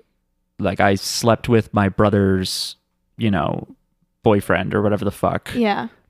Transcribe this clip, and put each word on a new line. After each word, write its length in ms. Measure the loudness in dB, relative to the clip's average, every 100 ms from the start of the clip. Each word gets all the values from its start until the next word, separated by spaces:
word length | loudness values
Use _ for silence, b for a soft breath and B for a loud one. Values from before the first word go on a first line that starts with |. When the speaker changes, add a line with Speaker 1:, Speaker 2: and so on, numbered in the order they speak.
| _ _ _ _ _ -6
Speaker 1:
like, 220 | -4 0
"I 140 | 2
slept 540 | 2 -4 -2 0 0 2
with 240 | 2 2
my 140 | 0 0
brother's, 880 | 2 2 4 2 2 -2 -6 -10 -12 _ _ _ -4
you 120 | -2
know, 380 | 0 -2 -4 -10 -18 _ _ _ _
boyfriend," 520 | 2 2 2 0 0
or 60 | -2
whatever 220 | 0 0
the 60 | -2
fuck. 400 | -2 -2 -2 -6
Speaker 2:
Yeah. 340 | -4 -2 -2 -6 -14